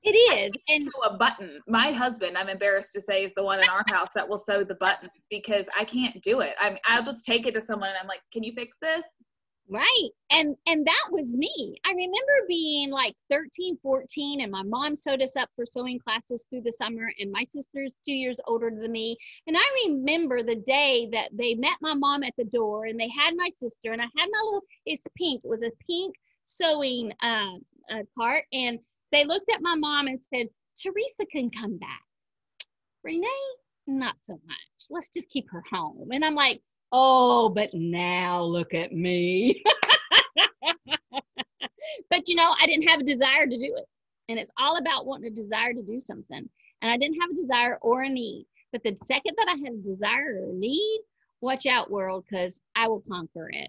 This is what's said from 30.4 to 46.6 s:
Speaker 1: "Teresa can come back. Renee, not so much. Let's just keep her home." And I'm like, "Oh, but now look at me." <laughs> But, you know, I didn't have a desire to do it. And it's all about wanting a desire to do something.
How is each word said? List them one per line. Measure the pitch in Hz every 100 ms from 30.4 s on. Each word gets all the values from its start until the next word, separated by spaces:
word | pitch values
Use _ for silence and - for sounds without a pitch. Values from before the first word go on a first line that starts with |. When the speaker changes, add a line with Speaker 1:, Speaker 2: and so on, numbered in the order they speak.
| 226 _ _ -
Speaker 1:
"Teresa | 381 381 508 - 403
can | 311 240
come | 220 226 180
back. | 180 135 _ _ _ _ _ _ - _ _ _
Renee, | 320 330 427 539 539 508 _ _ -
not | 269 247 -
so | - 175 170
much. | 143 - _ -
Let's | 320 -
just | 349 -
keep | 277 -
her | 175 -
home." | 190 170 - -
And | 262
I'm | 311
like, | 294 277 - _ _ _
"Oh, | 254 262 262 247 240 226
but | 190 214
now | 170 170 170 175 180 180 175
look | 170 175 165
at | 170 165
me." | 170 180 180 175 185 240 - 427
<laughs> | 587 - 622 - - - - 392 _ 294 339 262 254 _ 269 - - - _ - _ 622 571 -
But, | 349 359
you | 339
know, | 330 370
I | 320
didn't | 302 320
have | 311
a |
desire | 269 254 262 277 285
to | 240
do | 262 -
it. | - _ _ _ -
And | 226
it's | - -
all | 269 330
about | 294 269 247
wanting | 269 226
a |
desire | 220 208 220 240
to | 240
do | 196 240
something. | - - - 202 - _